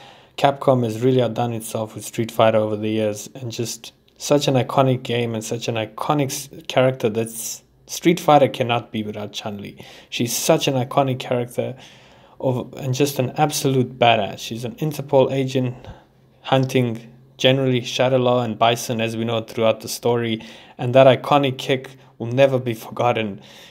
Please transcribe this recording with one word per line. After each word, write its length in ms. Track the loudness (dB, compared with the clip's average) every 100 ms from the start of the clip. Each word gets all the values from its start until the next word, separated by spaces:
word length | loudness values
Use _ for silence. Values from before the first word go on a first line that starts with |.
| -20 -20 _ 0
Capcom 460 | 0 2 2 2
has 180 | 2 0
really 200 | 2 2
outdone 320 | 0 -2 -4
itself 400 | -4 -8 -8 -8
with 100 | -10
Street 280 | -10 -6 -6
Fighter 260 | 4 4 4
over 180 | 0 -2
the 140 | -2
years, 400 | 0 -2 -4 -12 -14
and 160 | -12
just 420 | -8 -8 -8 -16 _ _ _
such 300 | 0 2 2
an 80 | 0
iconic 480 | 0 2 2 2
game 320 | -2 -2 -2 -4
and 80 |
such 240 | -6 -6 -4
an 80 | -4
iconic 560 | -6 -8 -2 0 0
s-, 180 | -4 -10 -18 -2
character 420 | 2 2 2 -2
that's, 520 | -2 -4 -6 -10 -12 _ _ -14
Street 340 | -2 0 2
Fighter 280 | 6 6 6
cannot 440 | 0 -2 -2 -2
be 120 | -8
without 300 | -6 -8 -10
Chun-Li. 440 | -10 -10 -10 -12 -16 -20 -20 -12
She's 260 | -4 -4 -2
such 320 | 0 2 2
an 60 |
iconic 460 | -2 0 0 0 -2
character 560 | -2 -4 -4 -6 -6 -8 -18 -20 -20 -20 _ -6
of, 340 | -2 -2 -6
and 220 | -8 -6 0
just 240 | 0 0
an 120 | -4 0
absolute 600 | -2 0 0 2 0 2
badass. 400 | 4 4 0 -8
She's 260 | -10 -8 -10
an 100 | -6
Interpol 560 | -6 -6 0 4 4
agent 440 | 0 -2 -2 -2 -6 -16 -20 _ _ _ _
hunting 720 | 0 0 2 0 0 -4 -12 -20 _ 2
generally 440 | 4 4 2 0
Shadow 360 | -2 0 2 2
Law 240 | 2 2
and 160 | 0 2
Bison, 420 | 2 2 -4 -4
as 160 | -4 -4
we 100 | -4
know, 160 | -4
throughout 400 | -4 0 0 0
the 60 | -4
story, 540 | -4 -2 0 0 -4 -6 -20 -20 -8
and 180 | 2 8
that 100 | 8
iconic 540 | 6 4 2 2 -4
kick 320 | -4 -4 -4 -20 -20 -12
will 100 | -4
never 320 | 4 4 4
be 140 | -2
forgotten 680 | -6 -10 -2 0 0 -2 -6 -16 -20 -20